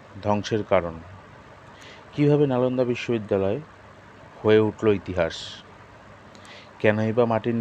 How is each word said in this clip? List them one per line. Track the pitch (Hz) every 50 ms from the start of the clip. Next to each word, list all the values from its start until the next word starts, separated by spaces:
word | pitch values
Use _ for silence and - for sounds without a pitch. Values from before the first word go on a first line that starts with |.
| - - - 98
ধ্বংসের | 92 101 104 104 95 - 117 107 101 -
কারণ, | 101 92 85 85 82 82 82 92 95 92 - - - - - - - - - - - - - - - - - -
কীভাবে | - 147 147 147 147 147 147
নালন্দা | 139 127 123 127 127 127 127 127
বিশ্ববিদ্যালয় | 120 123 117 - - 120 113 104 101 107 98 95 95 107 143 156 - - - - - - - - - - - - - - -
হয়ে | - 107 107 110 110 107
উঠল | 98 - - 110 104 95
ইতিহাস, | - - 90 90 82 80 - - - - - - - - - - - - - - - - - - - - - - - - - - - - - -
কেনই | - 110 104 107 110 110
বা | 107 120 120
মাটির | 117 113 110 - 120 117 117